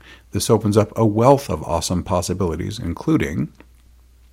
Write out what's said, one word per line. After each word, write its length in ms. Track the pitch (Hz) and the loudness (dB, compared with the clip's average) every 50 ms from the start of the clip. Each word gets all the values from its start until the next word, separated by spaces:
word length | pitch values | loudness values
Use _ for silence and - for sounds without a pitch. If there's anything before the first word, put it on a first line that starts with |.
| - - - - _ _ - | -20 -20 -20 -20 _ _ -6
This 180 | 98 - - | -6 0 2
opens 260 | 117 101 104 104 101 | 2 2 2 2 4
up 160 | 110 101 - - | 4 2 2 0
a 100 | - 113 | 0 2
wealth 420 | 107 101 110 117 135 143 127 - - | 2 2 4 6 6 6 4 2 -4
of 140 | 87 78 76 | -6 -6 -4
awesome 400 | - 85 80 - - 92 87 - | -4 -4 -2 -2 -2 -2 -2 -2
possibilities, 760 | - 92 90 87 - 90 95 98 82 80 80 90 98 107 - | -2 -2 -2 -2 -2 -4 -2 -2 -4 -2 -4 -6 -8 -8 -6
including 720 | - 85 85 - - 160 160 - 76 69 - - - - - _ - _ _ _ _ - - _ _ _ _ _ _ _ | -6 -8 -8 -6 -2 0 0 0 0 -2 -2 -4 -6 -6 -8 _ -20 _ _ _ _ -20 -20 _ _ _ _ _ _ _